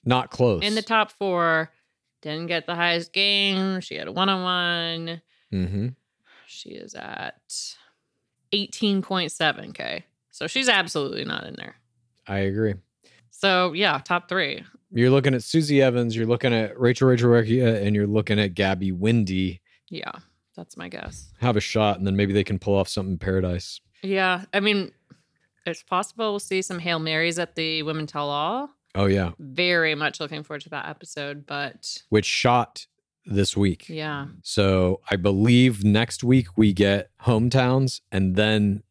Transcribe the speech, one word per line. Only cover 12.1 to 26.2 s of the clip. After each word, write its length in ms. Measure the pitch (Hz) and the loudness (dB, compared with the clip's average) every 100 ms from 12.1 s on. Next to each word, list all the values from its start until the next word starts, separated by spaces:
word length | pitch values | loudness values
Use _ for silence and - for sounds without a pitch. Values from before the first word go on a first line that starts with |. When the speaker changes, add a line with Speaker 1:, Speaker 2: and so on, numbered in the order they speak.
| _ - | _ -6
Speaker 1:
I 100 | 98 | -2
agree. 360 | 98 101 110 95 _ _ _ _ _ | -2 0 0 -2 _ _ _ _ _
Speaker 2:
So, 420 | - 196 185 180 | -2 2 2 0
yeah, 280 | 160 202 156 | 0 0 0
top 240 | - 175 - | -2 -4 -2
three. 340 | 185 147 - - _ _ | -4 -2 -6 -14 _ _
Speaker 1:
You're 180 | 117 123 | 2 4
looking 240 | 135 139 | 4 4
at 80 | 127 | -2
Susie 400 | - 160 147 139 | 0 0 4 4
Evans. 320 | 135 123 120 | 4 2 -2
You're 120 | 113 113 | -2 0
looking 280 | 120 131 | 0 2
at 240 | 117 107 - | 0 0 2
Rachel, 300 | 123 123 131 | 2 4 4
Rachel 220 | 123 120 | 6 6
Recchia, 540 | 117 110 123 123 110 | 6 4 4 4 4
and 120 | 101 104 | 2 2
you're 100 | 104 | 2
looking 320 | 107 104 104 | 0 2 2
at 160 | 101 | 0
Gabby 380 | 87 98 92 98 | 0 0 0 -2
Windy. 680 | 90 107 117 95 95 92 87 _ _ _ | 0 2 2 2 0 -2 -4 _ _ _
Speaker 2:
Yeah, 240 | - - - _ _ _ | -12 -12 -14 _ _ _
that's 220 | - - - | -20 -20 -14
my 120 | 87 | -14
guess. 440 | - - - - - | -12 -14 -16 -20 -4
Speaker 1:
Have 160 | 123 104 | 0 0
a 40 | |
shot, 380 | - 113 107 95 | 0 0 0 0
and 80 | 98 | -2
then 80 | |
maybe 180 | 95 101 | 0 2
they 120 | 101 | 0
can 140 | 95 98 | 0 -4
pull 180 | - 98 | 0 0
off 120 | 92 | 0
something 240 | - 95 | -4 -4
in 60 | 87 | -4
Paradise. 640 | 95 95 92 90 - - _ _ | -2 -2 -2 -4 -8 -16 _ _
Speaker 2:
Yeah, 420 | 190 196 185 180 190 | -6 -2 0 -2 -2
I 80 | 202 | 0
mean, 320 | 202 202 185 _ _ - _ _ _ _ - | 0 0 -4 _ _ -20 _ _ _ _ -10
it's 160 | 165 | -10
possible 480 | _ 180 208 - | _ -4 -4 -6